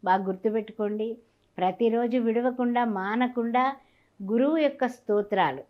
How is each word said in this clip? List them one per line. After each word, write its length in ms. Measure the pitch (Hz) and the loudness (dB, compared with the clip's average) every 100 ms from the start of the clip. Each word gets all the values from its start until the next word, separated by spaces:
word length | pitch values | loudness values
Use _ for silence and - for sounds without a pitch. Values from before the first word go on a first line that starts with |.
బాగా 200 | 185 190 | 2 0
గుర్తుపెట్టుకోండి. 920 | 190 185 226 220 214 214 208 208 220 233 _ _ _ - | 0 -2 -2 -2 -4 -6 -4 -2 -6 -8 _ _ _ -2
ప్రతిరోజు 600 | 180 185 233 226 240 247 | -2 2 2 2 0 0
విడవకుండా, 680 | 233 226 247 247 247 240 | 2 2 0 0 0 2
మానకుండా 920 | 240 202 190 226 247 247 233 233 262 269 _ _ _ _ | 0 -2 -2 0 0 0 -2 0 0 -2 _ _ _ _
గురువు 340 | 190 226 269 320 | -2 2 2 4
యొక్క 300 | 294 285 254 | 0 0 -4
స్తోత్రాలు 760 | - - 208 208 196 165 135 - | -4 0 0 2 2 0 0 -12